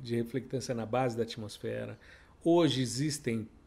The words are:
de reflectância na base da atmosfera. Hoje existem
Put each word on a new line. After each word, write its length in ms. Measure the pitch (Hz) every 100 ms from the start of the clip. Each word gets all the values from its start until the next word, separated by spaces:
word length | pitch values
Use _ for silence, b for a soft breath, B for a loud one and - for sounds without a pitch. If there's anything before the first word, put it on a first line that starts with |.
de 140 | 123
reflectância 600 | 117 117 131 - 127 -
na 120 | 120 110
base 300 | 123 127 117
da 60 |
atmosfera. 760 | 113 - 104 - 113 113 113 113 B B B B
Hoje 380 | 165 170 156 123
existem 680 | 123 117 151 143 127 113 107 -